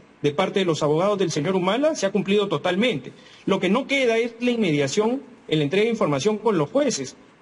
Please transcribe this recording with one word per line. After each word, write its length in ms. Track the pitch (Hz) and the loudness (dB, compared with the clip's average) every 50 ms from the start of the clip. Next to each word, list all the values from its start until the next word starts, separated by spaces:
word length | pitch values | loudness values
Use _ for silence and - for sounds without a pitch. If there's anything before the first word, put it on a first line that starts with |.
| - - - _ - | -20 -20 -10 _ -2
de 100 | 147 143 | -2 0
parte 260 | 147 190 196 190 202 | 0 -2 0 0 0
de 60 | 190 | 0
los 180 | 175 160 - 160 | 0 0 0 0
abogados 360 | 147 147 156 180 208 208 190 | 0 2 2 2 0 0 0
del 120 | 196 170 | 0 -2
señor 240 | - 156 143 170 190 | -2 -2 -2 0 0
Humala 400 | 190 175 185 202 240 285 311 311 | 0 0 0 0 0 0 0 0
se 120 | - - | 0 -2
ha 60 | 196 190 | -2 0
cumplido 360 | 202 165 180 196 208 202 190 | -2 0 0 2 2 2 0
totalmente. 640 | 165 143 - 180 185 185 226 254 196 135 123 - - - - - - - - | -2 -2 -2 -2 0 0 0 0 0 -2 -6 -12 -16 -20 -20 -20 -20 -8 -2
Lo 140 | - 196 185 | 0 0 0
que 80 | 185 175 | 2 2
no 180 | 196 254 269 | 2 0 0
queda 300 | - 269 277 262 240 226 226 | 0 0 0 2 2 2 2
es 160 | 233 240 233 - | 0 -2 -4 -4
la 100 | 240 247 | -2 0
inmediación 720 | 240 226 220 175 151 143 143 135 - 208 214 226 247 269 - - - - - | 0 0 0 0 2 0 0 0 0 0 0 0 -2 -4 -6 -10 -20 -20 -8
en 120 | - 156 156 | -4 -2 0
la 60 | 147 | 0
entrega 200 | 139 165 196 214 | 0 2 2 2
de 60 | 233 | 2
información 480 | 233 220 208 160 147 135 135 214 214 208 | 0 0 0 0 0 0 0 0 -2 0
con 200 | 202 226 208 170 | 0 0 2 2
los 120 | 147 139 | 0 0
jueces, 460 | - 269 302 262 208 - 131 - - - - - - _ | 0 0 0 0 -2 -4 -6 -10 -14 -18 -20 -20 -20 _